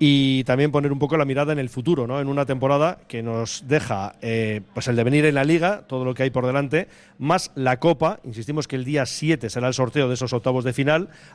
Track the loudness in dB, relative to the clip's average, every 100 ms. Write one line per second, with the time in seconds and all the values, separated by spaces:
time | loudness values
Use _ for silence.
0 | 4 6 4 2 2 2 2 2 0 0
1 | 0 0 0 0 0 -2 -4 -4 0 0
2 | 0 -4 -2 -2 -2 0 2 2 2 -2
3 | -10 -8 -4 -4 -4 -8 0 0 0 -4
4 | -6 -8 -4 -2 -2 -4 -8 -6 -2 2
5 | 2 4 4 4 2 2 2 -2 -6 -6
6 | -4 -2 -2 0 0 0 0 -2 -4 -12
7 | -20 -6 0 0 -2 -2 0 2 2 2
8 | 0 -2 -10 -12 -8 -6 -6 -6 -2 -2
9 | -2 -2 0 0 -2 -2 -2 0 0 0
10 | 0 -2 -2 -2 0 0 -2 0 2 2
11 | 0 -12 -18